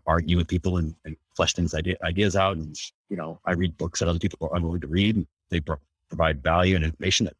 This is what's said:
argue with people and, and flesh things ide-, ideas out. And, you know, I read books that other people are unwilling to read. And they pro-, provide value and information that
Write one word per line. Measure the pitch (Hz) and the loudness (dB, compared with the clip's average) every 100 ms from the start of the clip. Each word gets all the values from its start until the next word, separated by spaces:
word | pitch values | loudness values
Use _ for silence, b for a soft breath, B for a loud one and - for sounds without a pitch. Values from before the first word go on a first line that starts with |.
| - | 0
argue | 85 80 87 | 0 2 2
with | 82 | 2
people | 87 92 90 | 0 0 0
and, | 78 - | -2 -6
and | 78 76 _ - | -12 -14 _ 0
flesh | - | 0
things | - 82 | 0 -2
ide-, | 78 87 - | -2 -4 -2
ideas | 85 87 104 95 | -2 0 2 2
out. | 95 87 | 2 0
And, | 78 76 - - - | -6 -10 -14 -16 -10
you | 95 | -8
know, | 80 82 - | -8 -8 -2
I | |
read | 87 92 - | 0 0 -2
books | 82 - | -6 -2
that | 85 | 0
other | 85 | 0
people | 92 - 78 | -2 -4 -4
are | 87 | -2
unwilling | 82 85 | -2 -4
to | 69 | -2
read. | 87 101 110 | 2 2 2
And | 80 _ _ | -2 _ _
they | 85 | -4
pro-, | 76 78 _ _ _ | -2 -6 _ _ _
provide | - 80 73 | 0 0 2
value | 78 85 90 92 | 2 4 4 4
and | 80 | 2
information | - 92 - | -2 -2 0
that | 95 | 0